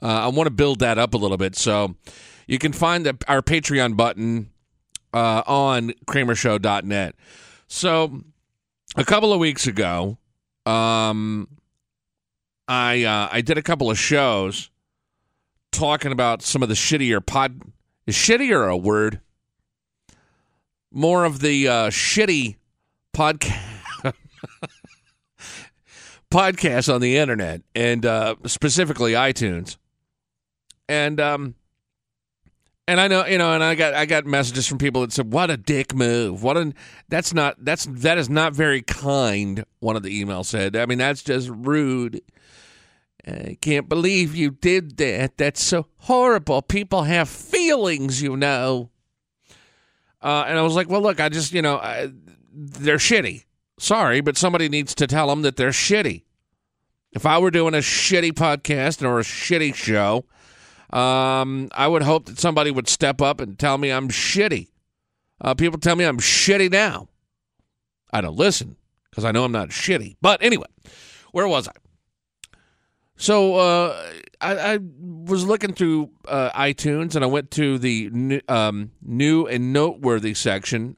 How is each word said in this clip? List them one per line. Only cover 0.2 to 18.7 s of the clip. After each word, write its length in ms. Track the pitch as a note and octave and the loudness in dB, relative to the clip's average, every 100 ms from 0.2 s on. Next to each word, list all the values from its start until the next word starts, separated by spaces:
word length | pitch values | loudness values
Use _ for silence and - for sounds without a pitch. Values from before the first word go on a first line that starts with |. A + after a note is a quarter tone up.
| A#2 | 0
wanna 240 | C#3 D#3+ | 2 0
build 300 | G#2+ C#3+ B2 | 2 2 2
that 180 | A#2+ A2+ | 2 2
up 160 | A#2 | 2
a 20 | A2 | 0
little 200 | G2+ F#2+ | 0 0
bit, 180 | F#2+ | -2
so 400 | F#2+ A#2 G#2 G2+ F2+ - - - - - | -2 0 0 0 -6 -18 -20 -20 -18 -6
you 100 | B2+ | -2
can 140 | D#3 | -2
find 340 | C#3 E3+ F3 D3+ | 0 0 2 0
the, 100 | B2+ - | -2 0
our 140 | C3+ | 0
Patreon 540 | - D#3+ C#3+ C#3+ B2 G#2+ | 2 0 0 0 0 2
button, 540 | A#2 G2 A2+ A#2 G#2 _ _ _ _ - - | 0 0 -4 -4 -6 _ _ _ _ -20 -6
uh, 320 | A#2 A#2 A2 - | 0 0 0 0
on 460 | C#3+ C#3 B2+ A#2 - - | 0 2 0 -2 -8 -4
kramershow 540 | C#3 B2 A2+ A#2+ G#2+ | -2 0 0 0 2
dot 240 | G#2 G2+ | 0 -2
net. 300 | F#2 G2+ F#2 - - - - - - | -2 -4 -4 -8 -20 -20 -20 -20 -12
So, 560 | - F3+ D#3+ D#3+ C3+ - _ _ _ _ _ - - | -4 0 0 0 -4 -18 _ _ _ _ _ -10 -4
a 80 | |
couple 280 | C3+ G#3 G#3+ | 2 4 4
of 60 | G3 | 4
weeks 300 | D#3+ C#3 B2+ | 2 0 -4
ago, 500 | G2+ F#2 F2 G2 A2+ _ _ _ _ A2+ | 0 0 0 -4 -6 _ _ _ _ -2
um, 800 | A2+ A2+ A2+ A2 G#2+ G#2+ G#2+ G2 C#3+ _ _ _ _ _ _ _ _ _ _ - | 0 2 2 0 -2 -4 -6 -8 -18 _ _ _ _ _ _ _ _ _ _ -4
I, 380 | B2+ A#2+ A#2+ | 0 2 2
uh, 240 | A2+ G#2+ G2+ | 2 0 0
I 100 | A2 | -2
did 160 | A#2+ D#3 | 0 -2
a 40 | |
couple 280 | D#3 D#3+ A#2+ | 0 0 0
of 80 | A2 | 0
shows 720 | - D3 C3+ G#2 F#2+ G2 - _ _ _ _ _ _ _ _ _ - | 0 2 2 2 -2 -6 -12 _ _ _ _ _ _ _ _ _ -8
talking 420 | - D3 D3 C#3+ | -2 0 0 0
about 280 | B2+ A#2+ A2+ | 0 2 0
some 220 | - C3+ | -2 -2
of 60 | A#2+ | 0
the 60 | |
shittier 500 | G#2+ - D3+ B2+ G#2 | 0 0 0 2 0
pod-, 360 | - C3+ C3+ B2+ - - _ _ - | 0 0 0 -4 -20 -20 _ _ -4
is 80 | - | 0
shittier 540 | - A#3 C4+ F3 G2+ | 4 4 4 2 2